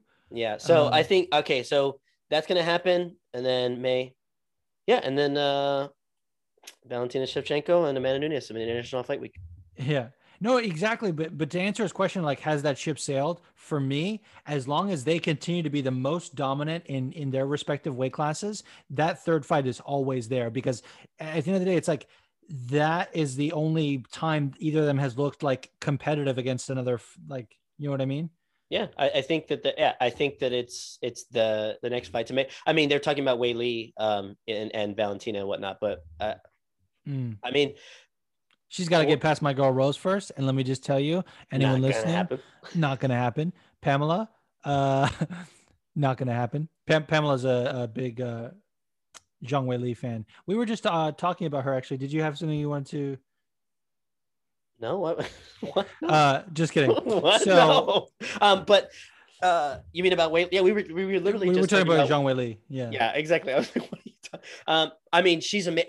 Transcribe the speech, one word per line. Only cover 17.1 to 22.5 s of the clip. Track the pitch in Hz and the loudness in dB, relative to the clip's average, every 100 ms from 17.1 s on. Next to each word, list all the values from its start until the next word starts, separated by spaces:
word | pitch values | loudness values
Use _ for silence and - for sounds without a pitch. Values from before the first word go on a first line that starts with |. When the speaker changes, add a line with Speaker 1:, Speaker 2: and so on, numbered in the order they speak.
Speaker 2:
in | 170 139 | -6 -4
their | 131 139 | -2 -2
respective | 143 - 147 160 123 | -2 -4 -6 -4 -4
weight | 131 | -4
classes, | - 151 151 208 214 - - - | -2 -4 -4 -6 -10 -14 -20 -10
that | 135 160 180 | -2 0 0
third | - 160 143 | 0 0 2
fight | 156 127 | 0 0
is | 117 | -4
always | - 139 135 131 110 | -4 -2 -2 -2 -2
there, | 127 117 | -2 -2
because | 117 135 120 - - - - | -2 -2 -4 -8 -20 -20 -14
at | 156 160 156 | -8 -4 0
the | |
end | 190 | 0
of | |
the | 185 | 2
day, | 170 | 0
it's | - | 0
like, | 143 - _ _ _ | -4 -6 _ _ _
that | - | -16